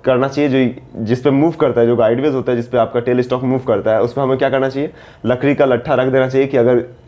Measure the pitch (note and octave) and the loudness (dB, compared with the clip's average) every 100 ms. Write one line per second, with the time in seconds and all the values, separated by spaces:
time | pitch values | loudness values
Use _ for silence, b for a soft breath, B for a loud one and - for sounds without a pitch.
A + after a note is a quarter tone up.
0 | C#3 B2+ C3+ C#3 D3 C3 B2 - - - | 0 0 0 0 0 2 0 -4 -16 -10
1 | A2 B2 D3 C3+ D#3+ E3 C#3+ A#2 A#2 A#2 | -4 0 2 2 0 2 0 2 2 4
2 | A2+ A#2+ D3 C3 B2 A#2+ A#2 B2 A2+ B2 | 2 2 0 -2 -2 -4 -2 -2 0 -2
3 | A#2+ B2 B2 B2 B2+ B2+ - B2+ G#2+ A2 | 0 -2 0 -2 -2 -2 -2 -2 0 0
4 | A#2 C#3 C3 C3 C#3 C3+ C3+ C3+ D3 B | 0 -2 -2 0 0 0 -2 -4 -8 B
5 | B B A2 B2 C#3+ C#3 C#3 A#2+ D#3 B2+ | B B -4 0 0 2 2 0 0 0
6 | C3 C3 C3 C3 C#3 C3+ A#2+ B2 - - | 2 0 2 0 0 2 2 2 -2 -16